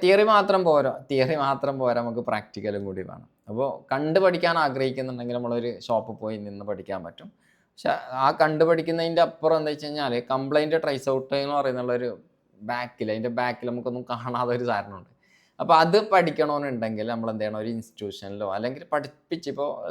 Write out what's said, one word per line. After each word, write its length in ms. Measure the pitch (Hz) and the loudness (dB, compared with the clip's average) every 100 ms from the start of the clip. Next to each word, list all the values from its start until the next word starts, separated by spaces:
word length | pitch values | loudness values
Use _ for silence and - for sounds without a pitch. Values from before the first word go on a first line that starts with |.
തിയറി 220 | 180 196 214 | 6 6 8
മാത്രം 320 | 208 196 190 175 | 6 6 4 4
പോരാ, 240 | 147 131 - - | 4 4 -2 -2
തിയറി 260 | 135 131 156 135 | 2 2 2 0
മാത്രം 280 | 135 139 135 | 0 -2 0
പോരാ, 160 | 127 117 | 0 0
നമുക്ക് 200 | 120 117 113 | -2 -4 -4
പ്രാക്ടിക്കലും 540 | 107 - - 104 101 98 | -4 -6 -8 -6 -4 -6
കൂടി 140 | 92 92 | -8 -10
വേണം. 180 | 90 - _ - | -14 -20 _ -10
അപ്പോൾ 180 | 110 135 - - | -4 -4 -6 -4
കണ്ട് 280 | 135 151 170 | -2 2 4
പഠിക്കാൻ 300 | 190 170 175 170 | 4 4 2 2
ആഗ്രഹിക്കുന്നുണ്ടെങ്കിൽ 760 | 147 131 131 131 131 123 120 120 | 0 0 -2 -2 -6 -6 -6 -6
നമ്മളൊരു 320 | 120 120 120 98 - | -4 -4 -4 -6 -2
ഷോപ്പിൽ 280 | 113 113 107 | -2 -2 -8
പോയി 140 | 110 107 104 | -8 -8 -10
നിന്ന് 180 | 101 101 | -10 -8
പഠിക്കാൻ 320 | 98 92 95 85 | -8 -8 -8 -10
പറ്റും. 220 | - 208 _ _ _ _ | -16 -20 _ _ _ _
പക്ഷെ 180 | - - 160 127 127 | -6 -2 -2 -4 2
ആ 40 | 135 151 | 2 4
കണ്ട് 200 | 156 156 165 | 2 4 4
പഠിക്കുന്നതിൻ്റെ 540 | 165 165 165 165 165 165 | 4 0 -2 0 2 2
അപ്പുറം 300 | - 156 160 | 2 2 2
എന്താ 120 | 151 | 0
വെച്ച് 140 | 147 151 | -6 -6
കഴിഞ്ഞാൽ 280 | 147 139 120 120 | -4 -2 -2 -2
കംപ്ലയിന്റ് 480 | 131 135 151 151 165 | -4 0 2 2 0
ട്രേസ് 240 | 156 135 135 | 0 -2 0
ഔട്ട് 200 | 135 131 139 | -2 0 -2
എന്ന് 120 | 139 143 | 0 0
പറയുന്നുള്ളൊരു 500 | 135 127 123 123 123 101 _ _ _ _ 107 | 0 -2 0 -2 -2 -8 _ _ _ _ -6
ബാക്കിൽ, 400 | 120 123 - 110 | -6 -6 -4 -2
അതിൻ്റെ 180 | 107 123 120 | -2 -2 0
ബാക്കിൽ 280 | 123 117 123 | -2 -2 -6
നമുക്കൊന്നും 320 | 120 123 123 123 | -4 -6 -6 -6
കാണാതെ 420 | 120 123 123 123 120 | -8 -4 -2 -2 0
ഒരു 80 | 120 | 0
സാധനമുണ്ട്. 400 | 104 101 95 - _ _ _ _ - | -2 -4 -14 -18 _ _ _ _ -6
അപ്പോൾ 140 | - 160 | 4 6
അത് 160 | 165 202 214 | 6 4 6
പഠിക്കണമെന്നുണ്ടെങ്കിൽ 920 | 190 170 139 151 147 143 120 110 110 110 | 4 4 2 0 0 -4 -4 -4 -4 -4
നമ്മൾ 160 | 117 113 | -4 -4
എന്ത് 100 | 110 | -4
ചെയ്യണം, 140 | 107 107 | -4 -4
ഒരു 60 | 110 | -6
ഇൻസ്റ്റിറ്റ്യൂഷനിലോ 720 | 113 110 - 104 - 98 101 101 98 | -8 -10 -10 -10 -10 -12 -8 -6 -4
അല്ലെങ്കിൽ 260 | 120 139 - | -4 -6 -4
പഠിപ്പിച്ച്, 540 | 151 135 - _ 170 143 | -4 -4 -12 _ -8 -6
ഇപ്പോൾ 160 | 131 147 - - | -6 -6 -6 -10